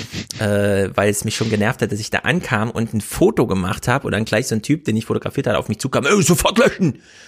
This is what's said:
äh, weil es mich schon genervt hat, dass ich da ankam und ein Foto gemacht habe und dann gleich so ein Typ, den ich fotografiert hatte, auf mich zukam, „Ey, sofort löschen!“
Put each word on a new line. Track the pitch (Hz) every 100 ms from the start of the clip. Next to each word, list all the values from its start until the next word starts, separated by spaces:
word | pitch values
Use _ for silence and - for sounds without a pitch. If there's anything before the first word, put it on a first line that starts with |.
| - 104 - -
äh, | 107 101 101 98 95
weil | - 104
es | 101
mich | 107
schon | - 113
genervt | 107 104 -
hat, | 110
dass | 104
ich | -
da | 98
ankam | - 175 - 107 113
und | - 113
ein | 110
Foto | - - 190 220 120
gemacht | 95 90 - -
habe | 135 -
und |
dann | 98
gleich | 110 110 127
so |
ein | 113
Typ, | - 147
den | - 110
ich |
fotografiert | - 110 - - 127
hatte, | 107
auf | -
mich | 104
zukam, | - 123
„Ey, | 151 208
sofort | 165 175 - -
löschen!“ | 254 - 160 - - -